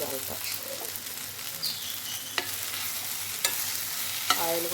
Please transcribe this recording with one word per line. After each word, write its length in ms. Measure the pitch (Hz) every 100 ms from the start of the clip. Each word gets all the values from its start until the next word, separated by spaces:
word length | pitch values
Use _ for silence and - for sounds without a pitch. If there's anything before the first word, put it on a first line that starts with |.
జల్లుతా. 360 | 139 135 - - - - - - - - - - - - - - - - - - - - - - - - - - - - - - - - - - - - - - - - - - 165
ఆయిల్ 220 | 170 170